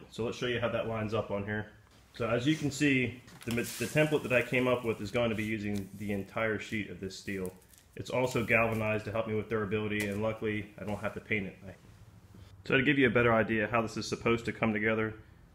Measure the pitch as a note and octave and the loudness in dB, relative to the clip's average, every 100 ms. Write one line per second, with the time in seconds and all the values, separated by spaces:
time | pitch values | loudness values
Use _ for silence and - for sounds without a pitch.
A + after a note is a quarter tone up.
0 | - - A#2 - B2 A2+ A2+ A2 A2+ A2 | -8 -6 -6 -2 -2 0 0 -2 -2 -2
1 | G#2+ G#2+ - G2+ G2+ G#2+ G#2 - - - | -2 -2 -2 -4 -2 -4 -6 -14 -20 -20
2 | - - A2+ A#2+ B2+ D#3 D3 - D3 C3 | -20 -6 0 2 2 2 0 2 4 4
3 | A#2+ - - - - A#2 G#2 - A2 D3+ | 2 -4 -16 -12 -2 -2 -2 -4 0 4
4 | D#3 D3+ A#2 B2 A#2+ B2+ B2+ A#2+ A2+ G#2 | 4 2 2 2 4 2 4 2 0 -2
5 | G#2 A#2+ A#2 G#2+ G#2+ A2 G#2 G#2 F#2+ G2+ | -2 0 2 0 -2 -2 -2 -4 -6 -8
6 | G#2 G2+ F#2+ A2+ A2 G#2 - A2 F#2+ F2+ | -4 -4 -4 -4 -2 -2 -2 -4 -4 -8
7 | F#2+ - - F#2+ F2+ - - - _ - | -10 -10 -8 -4 -6 -8 -20 -20 _ -14
8 | - B2 B2+ B2+ G#2+ A2+ A2+ A2+ G#2+ G#2+ | -4 -2 0 0 2 4 4 0 0 -2
9 | G#2+ G#2+ A2+ G#2+ - A2+ G2+ G#2+ G#2+ G#2 | -2 -4 -2 -4 -2 -2 0 -2 0 -2
10 | G2+ G2+ A2 A2 A2+ G#2+ G2 - G2 G2+ | -2 0 -2 -2 -2 -4 -6 -10 -6 -4
11 | G#2 - - G#2+ F#2+ - F#2+ F2+ - - | -4 -6 -4 -4 -4 -10 -18 -18 -20 -20
12 | - - - - - - - C3+ C3 C#3 | -20 -20 -20 -20 -20 -18 2 4 4 4
13 | B2 A#2+ A#2+ A2+ G#2 A2 G#2 A#2 A2 A2+ | 6 6 6 4 4 0 2 0 0 -4
14 | G#2 G#2 A#2+ A2+ A2+ - A2+ G#2+ A2 A2 | -4 -2 2 2 0 0 0 2 2 2
15 | A2 G#2+ - - - | -2 -6 -16 -20 -20